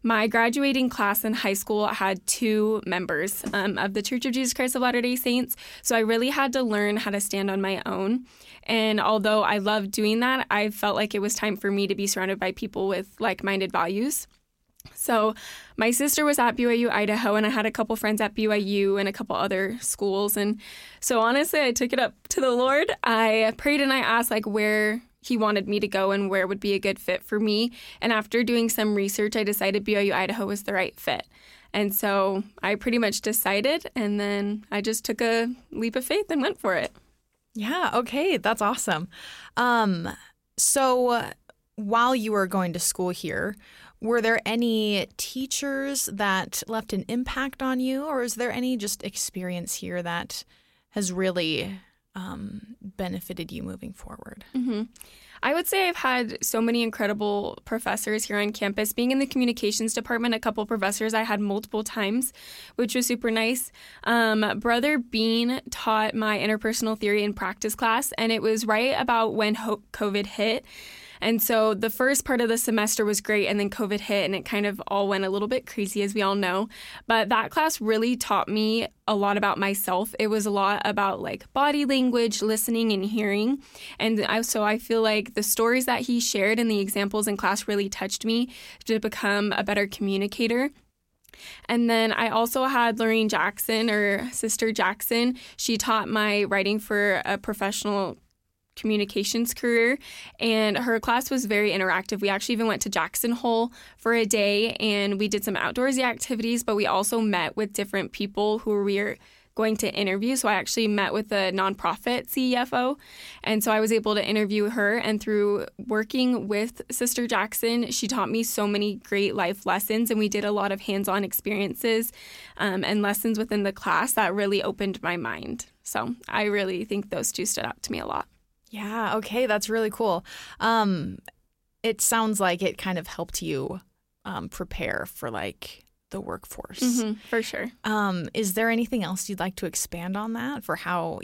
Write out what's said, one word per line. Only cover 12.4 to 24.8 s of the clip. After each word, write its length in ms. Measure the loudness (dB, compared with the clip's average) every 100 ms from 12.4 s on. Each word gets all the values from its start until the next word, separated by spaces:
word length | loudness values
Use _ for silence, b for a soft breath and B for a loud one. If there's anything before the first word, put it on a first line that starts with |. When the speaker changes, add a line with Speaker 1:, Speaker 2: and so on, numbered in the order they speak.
| -2
Speaker 1:
people 340 | -4 -6 -2 -2
with 260 | -2 -6 -4
like-minded 540 | -2 -2 -2 -2 0
values. 520 | 0 0 0 -2 -4 -8 _ _ _ _ _ -18 -8
So 400 | 0 2 2 0 B B B 0
my 160 | 2
sister 320 | 2 2 2
was 160 | 2 4
at 160 | 2 2
B 100 | 2
Y 80 |
U 160 | 2 2
Idaho, 460 | 2 2 2 2 2
and 100 | 2
I 40 |
had 160 | 2 0
a 60 |
couple 260 | 0 -2 0
friends 240 | 0 0
at 120 | 0
B 140 | 0 2
Y 80 | 2
U 400 | 2 2 2 2
and 140 | 0
a 40 |
couple 220 | -4 -4 0
other 420 | 0 0 -2 -4
schools. 560 | -6 -2 0 0 0 0
And 240 | 0 -2 B B B B
so 180 | 0 4
honestly, 400 | 4 4 2 2
I 140 | 2
took 180 | 2 0
it 80 | 2
up 140 | 0 -2 -6
to 100 | 0
the 120 | 2
Lord. 380 | 4 4 4 2 0
I 500 | 2 4 4 4 2 2
prayed 240 | 2 2
and 100 | 4
I 80 | 2
asked, 320 | 2 2 2
like, 160 | -2 -2
where 540 | 0 2 2